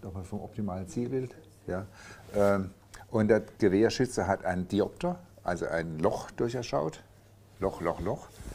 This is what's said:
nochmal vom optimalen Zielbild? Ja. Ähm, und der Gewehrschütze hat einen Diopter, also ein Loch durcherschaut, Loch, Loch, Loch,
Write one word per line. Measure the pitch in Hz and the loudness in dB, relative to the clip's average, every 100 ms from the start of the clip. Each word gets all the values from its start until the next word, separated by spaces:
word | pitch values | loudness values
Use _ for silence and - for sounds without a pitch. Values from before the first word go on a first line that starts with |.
nochmal | 101 90 | -12 -12
vom | 90 104 | -10 -10
optimalen | - - 104 90 92 | -10 -6 -6 -6 -6
Zielbild? | 123 120 131 127 - - - - | -4 -2 -2 -4 -10 -20 -16 -8
Ja. | 92 101 - - - - | -6 -8 -14 -20 -20 -4
Ähm, | 104 101 101 95 - - - - | 4 4 4 0 -8 -20 -20 -4
und | 113 107 | 2 6
der | 110 - - | 4 2 2
Gewehrschütze | 101 98 110 - 127 - 92 | 4 6 4 4 0 0 0
hat | 95 | 0
einen | 90 90 90 | 0 -2 0
Diopter, | 101 95 - 175 175 - - | 2 0 0 -4 -4 -10 -10
also | 87 87 87 | -6 -4 -2
ein | 82 82 78 | -2 -2 0
Loch | 95 - - | 0 0 -6
durcherschaut, | - 120 123 117 139 156 - - - - - - - | -4 -2 -2 -4 -2 -2 -6 -16 -20 -20 -20 -20 -4
Loch, | 95 - | -4 -2
Loch, | 85 80 | -2 -2
Loch, | 85 - - - - | -2 -4 -8 -16 -14